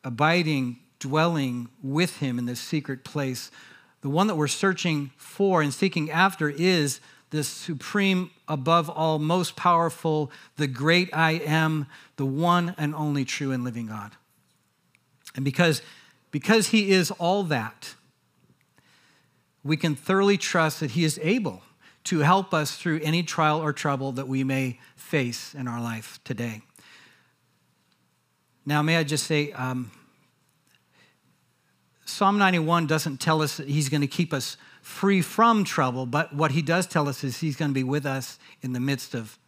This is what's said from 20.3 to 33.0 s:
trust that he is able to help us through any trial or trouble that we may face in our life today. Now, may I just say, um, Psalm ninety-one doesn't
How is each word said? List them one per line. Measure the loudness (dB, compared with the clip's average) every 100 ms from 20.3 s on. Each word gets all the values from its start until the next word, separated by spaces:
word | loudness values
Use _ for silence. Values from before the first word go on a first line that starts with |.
| 2
trust | 2 2 2 0
that | -4
he | 0
is | 0 0
able | 0 0 -2 -8 -20 _ -20 _
to | -4 2
help | 4 4 2
us | -2 -2 -4
through | -2 -2
any | 0 0
trial | 0 0 2 2
or | -2
trouble | -2 -2 -2 -4
that | -6 -4
we | -2
may | -2 -2 -2 -6 -16
face | _ -4 -2 -2 -6 -12
in | -10 -8
our | -6
life | -6 -8 -12 -20
today. | -10 -8 -6 -8 -18 _ -20 -20 -20 _ _ _ _ _ _ _ _ _ _ _ _ _ _ _ -2
Now, | 2
may | 4 2
I |
just | 2 -2 0
say, | 0 0
um, | -4 -6 -6 -8 -14 _ _ _ _ _ _ _ _ _ _ _ _ _ _ _ _ _ _ _ _
Psalm | -14 2 2 6
ninety-one | 4 4 2 0 2
doesn't | 0